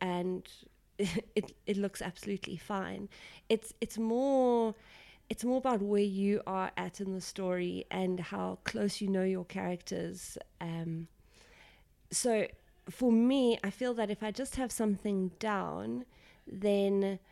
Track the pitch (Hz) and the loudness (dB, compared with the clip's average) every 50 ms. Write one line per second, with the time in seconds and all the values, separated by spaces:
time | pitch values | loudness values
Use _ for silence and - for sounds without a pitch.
0 | 185 185 175 175 180 185 185 185 - - - - - - _ _ _ _ _ - | -2 -2 0 0 0 -2 -2 -4 -8 -12 -18 -20 -20 -20 _ _ _ _ _ -2
1 | 208 180 165 196 - - - 220 - - - - _ - 202 196 202 196 - - | -2 0 0 -2 -4 -2 -2 -2 -2 -2 -8 -10 _ -2 -2 0 -2 -2 -4 -6
2 | - 180 170 - - 208 202 185 - - 196 170 - - 208 190 185 170 196 196 | -8 -8 -8 -8 -6 -6 -6 -6 -6 -8 -10 -10 -8 -6 -4 -4 -4 -4 -6 -8
3 | 202 196 - - - - - - - - 226 214 - - - - 233 220 - 214 | -10 -12 -14 -18 -20 -20 -20 -12 0 0 0 0 0 -4 -8 -6 -6 -4 -2 -2
4 | 226 220 226 247 269 277 269 262 254 247 240 233 226 220 208 - - - - - | 0 0 2 2 2 4 4 6 6 6 4 4 2 0 -2 -6 -12 -20 -20 -20
5 | - - - - _ - 214 - 226 247 254 262 254 262 240 202 196 202 208 202 | -20 -20 -20 -20 _ -8 -6 -2 0 0 0 2 2 2 2 2 2 2 2 2
6 | 202 202 190 190 196 202 202 208 - - 190 190 185 - - - 180 180 - - | 2 2 2 2 2 2 2 2 0 -2 -2 -2 -2 -2 -4 -4 -6 -6 -6 -6
7 | 202 190 190 190 - - - - 190 180 180 180 180 180 180 185 - - - 190 | -6 -4 -4 -4 -6 -8 -6 -4 -2 0 0 0 0 -2 -4 -4 -6 -6 -2 0
8 | 185 185 185 180 170 - 202 196 180 185 185 - - - - 220 208 202 - - | 0 0 0 -2 -4 -6 -6 -4 -4 -4 -6 -6 -6 -6 -2 0 0 -2 -2 -2
9 | 208 196 190 185 185 190 190 185 180 - - 190 185 180 180 175 - - 190 175 | -2 0 2 2 2 0 0 -2 -4 -6 -6 -4 -4 -4 -4 -6 -6 -6 -6 -4
10 | 170 170 185 180 - - - - - - _ - 175 165 165 165 165 165 165 165 | -4 -6 -8 -10 -12 -12 -12 -14 -16 -16 _ -10 -8 -6 -6 -4 -4 -4 -6 -6
11 | 165 165 _ - - _ _ - - - - - - - - _ _ _ _ _ | -8 -10 _ -20 -20 _ _ -20 -20 -20 -20 -20 -20 -20 -20 _ _ _ _ _
12 | _ _ - - - 247 226 214 180 - - - _ _ _ _ _ - - - | _ _ -4 -2 2 2 2 2 2 0 -4 -12 _ _ _ _ _ -16 -4 2
13 | 254 247 226 226 233 247 269 277 254 240 233 - - 196 - - 254 247 240 233 | 4 6 8 8 8 6 6 6 6 6 4 4 0 -4 -4 -2 -2 -2 0 0
14 | 220 202 214 - 220 214 202 - 269 269 - 262 262 233 - - 226 214 202 190 | 0 0 -2 -2 -4 -4 -4 -4 -6 -4 -2 -4 -4 -2 -2 0 2 2 2 0
15 | - 208 202 190 190 180 170 - - 220 208 190 180 165 - 180 202 220 233 247 | 0 0 0 0 0 -2 -4 -4 -4 -2 -2 0 -2 -2 -4 -4 -4 -4 -6 -6
16 | 247 - - - - - - - _ - - 190 190 208 202 202 196 196 196 196 | -8 -10 -16 -20 -20 -20 -20 -20 _ -14 -8 0 2 4 4 6 4 4 4 4
17 | 196 196 196 190 - - | 4 2 0 -4 -8 -14